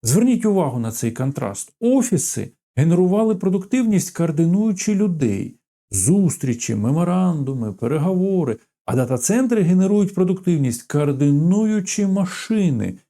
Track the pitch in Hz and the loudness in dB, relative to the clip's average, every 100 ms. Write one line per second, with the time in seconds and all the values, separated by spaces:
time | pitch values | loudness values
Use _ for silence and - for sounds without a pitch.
0 | 113 151 247 233 220 196 151 120 113 113 | 0 2 2 2 0 0 0 -2 -6 -4
1 | 117 113 135 139 113 101 - _ 233 262 | -6 -4 -4 -4 -6 -8 -14 _ 0 2
2 | 240 185 - - 101 _ _ - 156 180 | 2 -2 -2 -6 -10 _ _ -2 2 2
3 | 180 202 220 214 190 190 190 254 233 202 | 2 2 0 0 0 -2 -2 0 2 0
4 | - - 170 151 165 185 220 190 - 202 | -2 -2 -2 2 2 2 0 -2 -2 0
5 | 208 165 123 101 - - _ _ _ 98 | 0 0 -2 -2 -6 -12 _ _ _ -2
6 | 95 190 185 - 131 117 - 110 107 151 | 2 4 2 0 -4 -4 -4 -2 0 0
7 | 175 180 185 160 135 135 110 98 - 151 | 0 2 0 0 -4 -4 -6 -4 -4 0
8 | 160 185 190 190 143 107 _ _ - 123 | 0 0 0 0 0 -4 _ _ -4 0
9 | 123 127 - 220 262 233 170 185 190 208 | 0 -2 0 0 2 2 2 4 4 2
10 | 190 196 185 190 185 165 135 117 - 147 | 0 0 0 0 0 0 0 -2 -4 -2
11 | 147 135 143 143 165 196 220 214 196 - | 0 2 2 4 2 2 2 -2 -4 -2
12 | 196 190 185 - - 220 185 123 95 92 | 0 0 -2 -6 -4 0 0 0 -4 -8